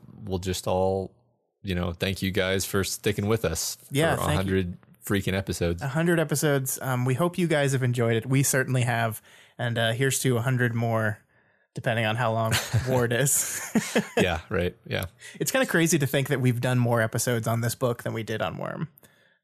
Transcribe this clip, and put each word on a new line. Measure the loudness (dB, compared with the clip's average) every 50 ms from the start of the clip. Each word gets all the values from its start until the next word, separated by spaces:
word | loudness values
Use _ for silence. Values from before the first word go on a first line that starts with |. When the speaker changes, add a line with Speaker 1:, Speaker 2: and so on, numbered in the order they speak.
| -12 -20 -20 -14 -8
Speaker 1:
we'll | -6 -4 -4
just | -2 -4 -4 -4 -2 -2
all, | 0 2 2 2 0 -2 -4 -6 -12 _ _ _ _ _ _ _ _ _ -8
you | -4 -4
know, | -2 -2 -4 -4
thank | -2 -2 -2 -2 -2 -2
you | -2
guys | 0 0 2 2 2 0 -2
for | 0 0 0 0
sticking | 0 -4 -2 -2 -2 -2 0 0
with | 0 0 0 0
us | -2 -2 -2 -6 -6 -8 -10 -14 -6
Speaker 2:
Yeah, | -2 0 2 2 0
Speaker 1:
for | 0 0
Speaker 2:
thank | 0
you. | 0
Speaker 1:
a |
hundred | 0 0 2 0 0 0 -2 -6 -12 -16 _ -20 _ -4
freaking | -2 0 0 0 0 -2
episodes. | -2 -2 -2 -2 -2 0 0 0 -2 -4
Speaker 2:
A | -4
hundred | -2 0 2 2 2 2
episodes. | 2 0 0 0 2 2 2 2 0 -2 -6 -6 -4
Um, | -2 -2 0 0
we | 0 2
hope | 2 2 0 2 0
you | 0 2
guys | 4 4 4 2 2
have | 2 0
enjoyed | 0 2 2 2 2 2
it. | 2 2
We | 2 2 2 2
certainly | 2 2 0 0 2 0 0 2
have. | 2 2 0 0 0 -2 -6 -12 -20 -20 -20 -20 -20 _ -6
And, | -4 -2 0 0
uh, | 0 0 2
here's | 2 0 0 0 0
to | 0 2 0
a | 2 0
hundred | 0 2 2 2 2 2
more, | 0 0 0 0 2 0 0 -2 -4 _ _ _ _ _ _ _ _ _ _ _
depending | -6 -4 -2 0 2 2
on | 0 0
how | 0 0 0 0
long | 0 0 0 0 0 -2 0
Speaker 1:
<laughs> | -2 0 0 2
Speaker 2:
Ward | 2 2 2 2 2
is. | 2 2 2 2 0 -2 -4 -6 -8 -10 -2 -2 -2 -2 0 -2 -2 -2 0
<laughs> | 0 0
Speaker 1:
Yeah, | 2 2 0 -2 -4 -4
right. | -2 -2 -2 -2 -4 -8 _
Yeah. | -6 -4 -4 -4 -6 -8 _ -20 -20 -8 -6
Speaker 2:
It's | -4 -2
kinda | 0 0 0
crazy | 2 2 2 4 4 4 2
to | 2
think | 2 0 0 0 0
that | 0 2
we've | 2 2 2 2
done | 0 0 2 2
more | 4 4 4 2
episodes | 2 2 0 -2 0 0 0 0 0 0
on | -2 0 -2
this | -2 -2
book | -2 -2 -2 -2 -2 -4
than | -6 -6
we | -6 -6
did | -6 -4 -2 -2
on | -4 -4 -4
Worm. | -6 -6 -6 -6 -6 -8 -8 _ -20 -20 _ _ _ _ _ _